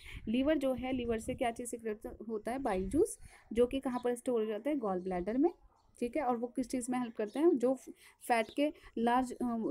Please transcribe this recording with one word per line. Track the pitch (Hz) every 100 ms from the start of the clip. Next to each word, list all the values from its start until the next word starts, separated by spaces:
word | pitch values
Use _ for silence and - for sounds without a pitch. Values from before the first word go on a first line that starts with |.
| - - 214
लीवर | 233 269 311
जो | 269
है, | 247 254
लीवर | 262 233 226
से | 220 247
क्या | 247
चीज़ | 233 240
सिक्रेट | 233 226 214 247 - 214
होता | 220 220
है? | 262
बाइल | 269 185 190
जूस, | 269 440 - - - -
जो | 220 240
कि | 269
कहाँ | 269 247
पर | 247 247
स्टोर | - 233
हो | 214
जाता | 208 277
है? | 302
गॉल | 220 185
ब्लैडर | 185 180 180 247
में, | 330 - - _ _ -
ठीक | 240 311
है। |
और | 254 233
वो | 240
किस | 240 247
चीज़ | 262 240
में | 247
हेल्प | 240 -
करता | 214 262
है? | 339 285
जो | 240 262 - - - _ -
फैट | 240 220 -
के | 294 - - -
लार्ज, | 233 247 254
अ, | - 247 233 214